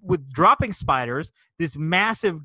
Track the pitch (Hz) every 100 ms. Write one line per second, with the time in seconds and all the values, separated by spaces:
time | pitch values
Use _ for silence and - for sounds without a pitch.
0 | 190 175 135 127 190 277 247 - 123 131
1 | 120 131 160 _ _ - 165 139 156 185
2 | 220 226 202 156